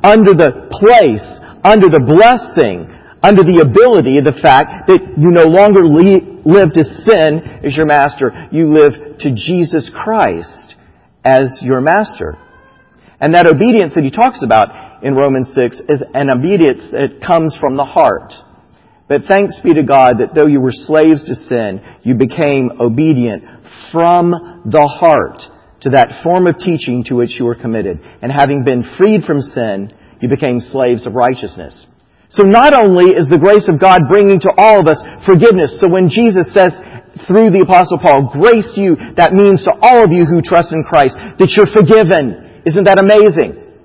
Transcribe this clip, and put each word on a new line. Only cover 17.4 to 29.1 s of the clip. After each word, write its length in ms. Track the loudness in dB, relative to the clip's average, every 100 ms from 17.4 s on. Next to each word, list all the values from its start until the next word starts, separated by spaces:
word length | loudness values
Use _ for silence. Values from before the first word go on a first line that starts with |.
| -2 -6
from 160 | -6 -6
the 100 | -4
heart. 480 | 0 0 -2 -10 -20 _ _ _ _ _ _ _
But 180 | -6 -2
thanks 300 | -2 -2 -4
be 140 | -2 -2
to 80 |
God 360 | 2 2 2 0
that 140 | -4
though 140 | 0 0
you 140 | 0
were 100 | -2
slaves 540 | -8 -4 0 2 0 -4
to 100 | -14
sin, 460 | -6 -6 -6 -10 -18 -12
you 140 | -6 -2
became 560 | -4 -2 -4 -2 -4 -4
obedient 640 | -4 -2 -2 -2 -4 -8 -16 -20 _ -20 -10
from 680 | -2 0 0 0 -4 -10 -18 -4
the 220 | 0 0
heart 560 | 0 0 0 -2 -12 -20 _ _ _
to 80 | -2
that 320 | 0 0 -4
form 220 | -4 0 0
of 100 | -2
teaching 440 | -6 -6 -6 -8 -4
to 100 | -4
which 220 | -4 -4
you 60 | -8
were 100 | -6
committed. 440 | -8 -8 -8 -10 -16 _
And 100 | -8
having 320 | -2 -2 -2
been 200 | -4 -4 -6 -2
freed 280 | 0